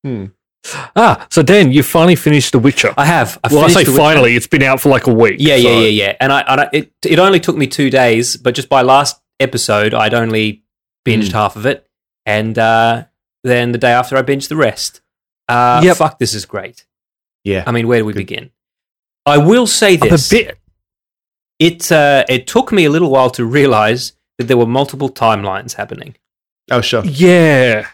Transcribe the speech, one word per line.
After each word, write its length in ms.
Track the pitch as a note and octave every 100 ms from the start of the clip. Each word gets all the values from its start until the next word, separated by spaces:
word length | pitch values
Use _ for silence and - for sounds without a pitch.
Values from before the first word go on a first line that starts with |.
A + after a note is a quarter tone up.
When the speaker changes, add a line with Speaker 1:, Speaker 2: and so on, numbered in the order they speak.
Speaker 1:
Hmm. 220 | C#3 A#2 G2 _ _ _ - C#3 B2+ -
Speaker 2:
Ah, 300 | A3+ - -
so 120 | -
Dan, 280 | C#3+ G3+ D#3
you 120 | C#3
finally 320 | C3 E3+ E3+ F3
finished 360 | - D3 -
The 80 | -
Witcher. 340 | B2+ - - -
Speaker 3:
I 80 | C#3+
have. 340 | E3+ A#2 -
I 60 | -
Speaker 2:
Well, 100 | C#3+
I 80 | D#3+
Speaker 3:
finished 80 | F#3+
Speaker 2:
say 60 | -
Speaker 3:
The 60 |
Witcher. 120 | C3+
Speaker 2:
finally. 320 | D3+ D3+ B2 A#2+
It's 120 | -
been 160 | D3
out 180 | C3+ C3
for, 80 | D3
like, 180 | B2+ C3
a 60 |
week, 240 | A2+ A2+ F#2+
Speaker 3:
Yeah, 160 | D3 C3+
yeah, 140 | A#2+
Speaker 2:
so. 100 | A#2
Speaker 3:
yeah, 60 | A2
yeah. 280 | G#2+ G2 -
And 140 | C3+
I, 80 | C#3
and 200 | - C3+
I, 80 | D3
it, 180 | D3+ - _ -
it 140 | E3
only 200 | F#3+ F#3
took 160 | E3+ B2
me 120 | C3+
two 220 | - C#3
days, 460 | C3 B2 A2+ B2 -
but 200 | B2+ B2
just 120 | C3
by 140 | C3
last 380 | B2+ C3 C#3 - _ _
episode, 540 | C3 A#2 - G#2 G#2+
I'd 200 | A2+ G#2+
only 500 | A#2 A2+ A2 G#2+ G#2+ _ _ _ _ -
binged 220 | A2 G2+
Speaker 1:
Hmm. 60 | G#2+
Speaker 3:
half 180 | G#2 G#2+
of 100 | A#2
it, 220 | - _ _ _ _ -
and, 320 | G#2+ A2 A2+
uh, 460 | A2+ A2+ A2+ A#2 - _ _ _
then 280 | B2+ B2 A#2+
the 60 | A#2+
day 140 | B2+
after, 260 | A#2+ B2+ C3+
I 40 |
binged 260 | B2+ C#3 C3+
the 60 | D#3
rest. 460 | B2+ - - _ _ _ _ _ -
Uh, 340 | A#2+ A#2+ B2
Speaker 2:
Yep. 140 | F3+ F3
Speaker 3:
fuck, 220 | E3 -
this 140 | A#2
is 120 | G#2+ -
great. 400 | G#2 F#2 _ _ _ _ _ _ _
Speaker 1:
Yeah. 200 | G2+ F#2+ E2
Speaker 3:
I 40 |
mean, 160 | A#2 A#2
where 120 | A#2+
do 60 | G#2+
we 80 |
Speaker 1:
Good. 60 | G2+ F#2+
Speaker 3:
begin? 220 | - - _ _ _ _ _ _ _ -
I 100 | D3
will 300 | D#3 A#3+ A#3+
say 260 | - G#3 F3
Speaker 2:
I'm 80 |
a 60 | A#2
Speaker 3:
this. 200 | D#3+ -
Speaker 2:
bit 280 | A#3 - - _ _ _ _ _ _ _ _ _ _
Speaker 3:
It, 320 | E3 E3+ -
uh, 340 | D#3+ C#3+ C#3 -
it 200 | B2+ -
took 240 | A#3 B3
me 100 | G#3 D#3
a 40 |
little 200 | D#3 E3+
while 180 | C3 B2+
to 160 | B2+ A#2
realize 680 | C#3 C#3 G#2+ G#2+ B2 - _ _ -
that 60 | A#2
there 80 | B2
were 80 | A#2
multiple 440 | B2+ C#3 C3+ C3+
timelines 640 | - A2+ G#2 G2+ F#2+ A#2+ -
happening. 400 | G2+ - - - _ _ _ _ _
Speaker 1:
Oh, 100 | B2
sure. 220 | - A#2 D#3+
Speaker 2:
Yeah. 840 | C#3 F3+ F3+ D#3+ C#3 B2+ G#2+ G#2